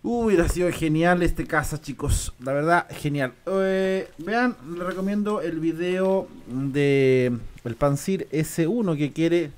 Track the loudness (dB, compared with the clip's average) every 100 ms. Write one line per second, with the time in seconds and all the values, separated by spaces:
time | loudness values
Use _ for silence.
0 | -2 0 2 4 2 2 0 0 0 2
1 | 4 4 2 0 -2 -2 -2 -6 -8 -6
2 | 0 0 -2 -8 -4 0 4 2 2 -6
3 | -4 -2 -4 -4 -2 0 2 2 0 -2
4 | -4 -10 -4 0 0 -2 -12 -8 -6 -4
5 | -2 -2 -2 -2 -4 -2 -2 -2 -2 0
6 | 2 2 -2 -16 -8 -4 -2 2 4 4
7 | 6 4 2 -2 -6 -12 -10 0 0 0
8 | -2 -4 -2 -2 -2 -2 0 0 0 0
9 | -2 0 2 2 0